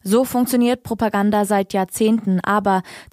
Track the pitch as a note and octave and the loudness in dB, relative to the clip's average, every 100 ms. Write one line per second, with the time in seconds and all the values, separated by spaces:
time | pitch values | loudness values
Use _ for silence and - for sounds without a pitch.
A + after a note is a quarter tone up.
0 | F#3+ A3 C4 B3 B3 B3 A#3+ B3 - A3 | -2 0 0 0 0 2 2 0 -4 -2
1 | A3 G#3 G3+ G#3 G3+ G3+ G3 G3+ F#3+ - | -2 0 0 2 2 0 0 -2 -4 0
2 | A3 A3 G3+ F#3 F#3 G#3 G3 F#3+ - - | 0 0 0 -2 0 0 2 0 -2 -14
3 | - | -8